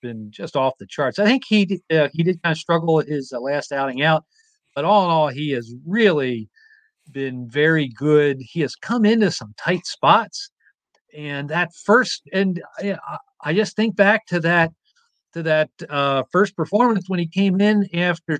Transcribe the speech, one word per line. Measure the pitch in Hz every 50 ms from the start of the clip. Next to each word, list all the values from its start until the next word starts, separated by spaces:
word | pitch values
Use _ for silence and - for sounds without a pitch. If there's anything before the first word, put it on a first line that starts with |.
been | - 120 117 110 107 104
just | 104 - - 160 -
off | 143 131 131 - -
the | 98 -
charts. | - - 143 127 - -
I | 208
think | 208 262 262 - -
he | 214 214 196
d-, | 170 202 170 - -
uh, | 160 160 147 139 -
he | 156 165
did | 180 185 175
kinda | - 170 156
struggle | 156 - - 170 165 160 165 160
with | 156 147 143
his, | 151 143 135 -
uh, | 131 120
last | 123 139 143 143 - -
outing | 143 139 139 135 127 131
out, | 147 160 160 156 - _ _ _ _ _ _ _ _ _ -
but | 143 147
all | 175 208 208 185
in | 175
all, | 165 160 151 143
he | 123 139 151 151
has | 139 120 117 113 120 127 143
really | 165 196 233 226 196 165 147 135 127 123 113 107 - _ _ _ _ _ _ _ _ _ _ _ _
been | 131 139 135 131 127 127 123 117
very | 113 147 151 160 160 160 147 131
good. | 113 - 151 151 151 151 147 143 135 131
He | 123 - - 165
has | 147 135 -
come | - - - 226 247 214
into | 208 233 226 214 175
some | - - 110 107 107
tight | - - - 185 175 -
spots, | - - - - 143 180 220 220 - - - - - _ _ _ _ _ _ _ _ _ _ _ _ -
and | 151 151 147 143 139 143 143
that | 156 170 175 165 _
first, | - - - 208 254 240 - - - _ - -
and | 190 196 190 180 170 - - - -
I, | 196 202 185 - - -
I, | 175 - - _ _ _
I | - 151 160
just | 196 214 - -
think | - 220 226 -
back | - 196 196 220 - - -
to | 175 175
that, | 160 165 175 175 165 165 - _ _ _ _ _ _ _ _ _ _ _ -
to | 170 160
that, | 160 156 156 156 - _ - 165 -
uh, | 147 143 143 139 135 135 123 -
first | - 180 208 196 -
performance | - 160 - - 208 240 240 226 190 175 -
when | 185 175
he | 170 160
came | - 190 196 196 180 190
in | 202 214 214 208 202 - -
after | 170 180 180 170 165 _ - 160